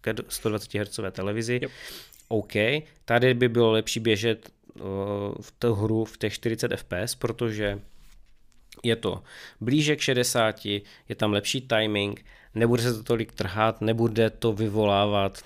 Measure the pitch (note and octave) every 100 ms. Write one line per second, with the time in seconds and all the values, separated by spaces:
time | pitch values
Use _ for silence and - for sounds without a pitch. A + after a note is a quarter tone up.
0 | - A2 - - A2+ G#2+ - G2+ G#2 -
1 | F#2+ F#2 F#2+ A2 A2+ B2 - - - -
2 | - - _ A2 - G#2 A2 D3 D3+ _
3 | - A#2 B2+ A#2+ B2 A#2+ A2+ A2 A2 A#2+
4 | A2 G#2 A2+ A2+ - _ - - F#2+ G2
5 | G2+ G2+ G2+ - - - A#2+ G2+ G#2+ A2
6 | A2 - G#2+ - A#2+ A2+ B2 - - F2+
7 | A2+ - A#2 A2+ A#2 G#2+ G#2 G2+ - -
8 | - - - - - - - - A#2 A2+
9 | G#2+ F2 - - - - A2 D3 D3+ C#3+
10 | - B2 B2 B2 A2 G#2+ G#2 G2+ - -
11 | - - G#2+ G#2 G#2 C3 B2+ A2+ G#2+ G#2
12 | G2+ G2+ - - - A2 A#2 A#2+ A#2+ A2
13 | - A#2+ G#2+ - G2+ G#2 A2 A2 G#2+ A2+
14 | A2+ A2 A2 - A#2 G2+ A2 G#2+ G#2 G2+
15 | G#2 G2+ G2 -